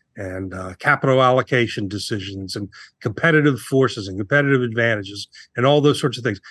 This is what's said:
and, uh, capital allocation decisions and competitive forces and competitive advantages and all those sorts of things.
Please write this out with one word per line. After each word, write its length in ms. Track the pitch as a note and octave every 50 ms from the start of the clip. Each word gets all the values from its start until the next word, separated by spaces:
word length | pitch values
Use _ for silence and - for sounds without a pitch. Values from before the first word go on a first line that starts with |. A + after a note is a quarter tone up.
| _ _ _
and, 380 | - G2+ F#2 F#2 F#2 F#2+ F2+ F#2
uh, 200 | F#2 F#2 F#2 F#2+ -
capital 440 | - D3 C#3+ C3+ - C3+ C3 C3 C3
allocation 640 | B2 B2+ C3 B2 - C#3 B2 A#2+ G#2+ - B2 G#2 F#2
decisions 680 | G#2 G2+ - - A#2 G2+ F#2+ G2 G2 G2 F#2+ F#2 -
and 120 | G#2+ G2+ F#2 - - - - _ _
competitive 600 | - A#2+ G2+ - - E3 D#3 D#3 C#3+ D3 C3 A2+
forces 480 | - - C3+ C3+ C3 B2+ - A#2 G2 G2
and 100 | F2+ G2
competitive 440 | G#2+ - C#3+ D3 C#3+ C#3 C#3 B2+ B2
advantages 640 | A#2 A2 A#2 A#2 A#2 A2+ G#2 G2 G2 G2+ G2+ - - - - - - -
and 100 | A#2+ A#2+
all 140 | C#3 D3 D3
those 200 | C#3 D3 C#3+ -
sorts 160 | - C3+ A#2
of 80 | B2 A#2
things. 160 | A#2+ G2+ - - -